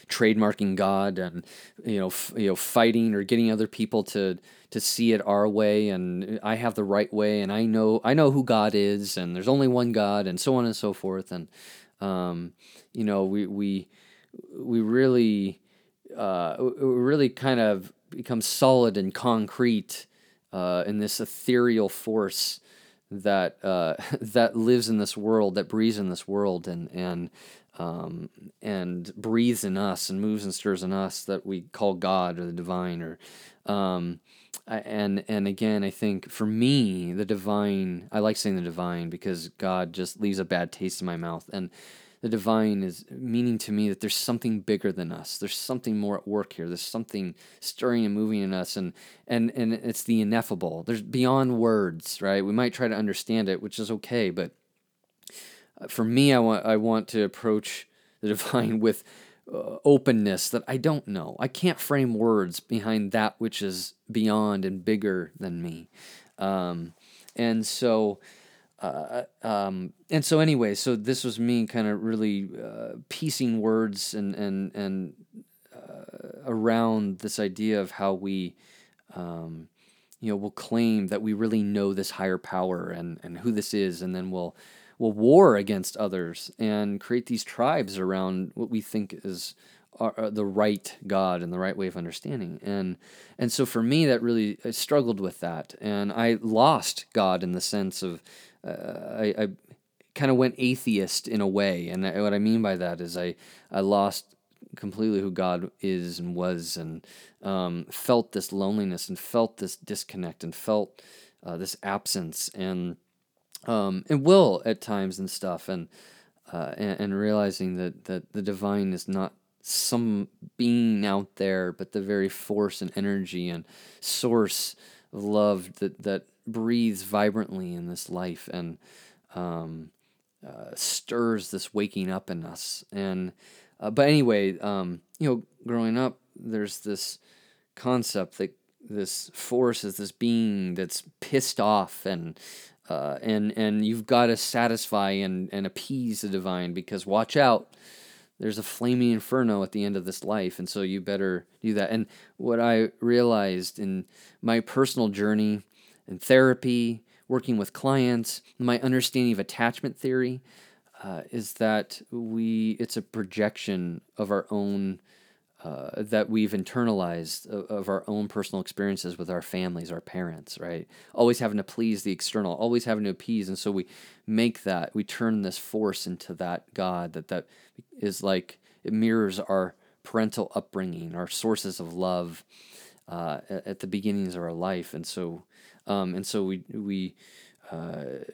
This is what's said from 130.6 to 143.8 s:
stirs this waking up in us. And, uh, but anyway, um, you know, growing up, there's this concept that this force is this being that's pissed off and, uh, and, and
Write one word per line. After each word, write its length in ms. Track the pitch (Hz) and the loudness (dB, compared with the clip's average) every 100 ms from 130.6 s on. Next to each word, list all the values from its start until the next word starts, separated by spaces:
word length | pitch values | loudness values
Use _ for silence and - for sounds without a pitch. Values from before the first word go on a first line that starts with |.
| - | -14
stirs 800 | - - - - 120 117 110 90 | -6 -4 -6 -4 0 2 0 -2
this 220 | 95 - | -8 -6
waking 360 | 107 101 98 92 | -2 -2 -2 -2
up 200 | 92 - | -4 -6
in 140 | 87 | -8
us. 400 | 82 87 - - - | -8 -10 -10 -10 -8
And, 400 | 101 98 92 90 - - - _ _ | -4 -2 -2 -4 -8 -20 -20 _ _
uh, 120 | 107 | -2
but 160 | 113 143 | 4 6
anyway, 500 | 151 123 104 98 87 | 6 6 6 4 0
um, 420 | 101 98 90 87 - - | -2 -2 -2 -6 -12 -4
you 100 | 151 | 0
know, 140 | 120 - _ - | 0 -4 _ -4
growing 300 | 117 113 117 | -2 0 2
up, 220 | 127 - _ - | 0 -2 _ -16
there's 440 | 113 110 104 - | -6 -4 -4 -6
this 400 | 104 98 - - _ _ _ _ _ - | -8 -6 -6 -10 _ _ _ _ _ -6
concept 640 | 127 123 113 104 90 - | 0 0 0 -2 -4 -4
that 160 | 98 - _ _ 247 | -6 -6 _ _ -10
this 400 | 104 95 - - | -6 -6 -6 -10
force 500 | - - 123 123 113 | -12 -2 2 4 2
is 140 | 104 95 | -4 -6
this 140 | 101 | -10
being 640 | - 117 117 110 101 92 | -2 2 2 2 0 -2
that's 300 | 87 90 - - _ | -4 -4 -6 -10 _
pissed 400 | - 135 - - | -2 0 0 2
off 460 | 104 107 90 - 98 | 4 4 2 -4 -6
and, 340 | 90 82 - - - - _ - | -6 -6 -12 -18 -20 -20 _ -8
uh, 300 | 78 73 67 | -4 -4 -4
and, 340 | 113 107 104 110 | 0 0 0 0
and 300 | 107 107 | 0 2